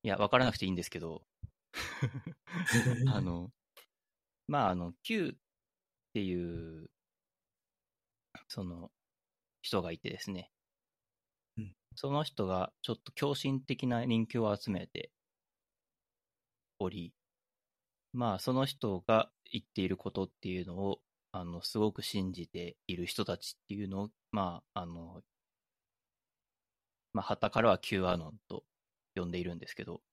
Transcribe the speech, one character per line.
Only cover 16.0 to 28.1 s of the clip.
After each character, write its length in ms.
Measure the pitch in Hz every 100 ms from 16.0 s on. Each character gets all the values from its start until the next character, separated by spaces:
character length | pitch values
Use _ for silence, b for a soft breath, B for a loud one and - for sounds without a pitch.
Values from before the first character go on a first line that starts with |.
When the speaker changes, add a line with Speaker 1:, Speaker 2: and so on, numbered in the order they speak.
| _ _ _ _ _ _ _ _
Speaker 1:
お 100 | 92
り、 260 | 101 85 _ _ _ _ _ _ _ _ _ _
ま 220 | 123 120
あ、 40 | 95
そ 140 | -
の 120 | 131
人 360 | 135 - 113 92
が 300 | - 110 - _ -
言 100 | 104
っ 20 |
て 180 | - -
い 60 | 92
る 80 | 95
こ 140 | 98
と 140 | -
っ 60 | 95 _
て 80 | 90
い 140 | 92
う 40 | 87
の 100 | 90
を、 260 | 98 - _ _ _
あ 120 | 95
の、 180 | 87 87
す 160 | - 110
ご 140 | 107
く 100 | 101
信 300 | - 104 95
じ 160 | 87 82
て 300 | 90 85 - -
い 100 | 87
る 80 | 87
人 180 | -
た 120 | 101 87
ち 220 | - -
っ 60 | -
て 80 |
い 100 | 101
う 40 | 98
の 160 | 95
を、 60 | 104 _ _
ま 300 | 104 92 85 _
あ、 60 | -
あ 60 | 87
の、 360 | 85 85 95 _ _ _ _ _ _ _ _ _ _ _ _ _ _ _ _ _ _ _
ま 100 | 104
あ、 40 | -
傍 240 | 101 104
か 120 | -
ら 60 | 113
は 80 | 95
Q 280 | - 98
ア 100 | 92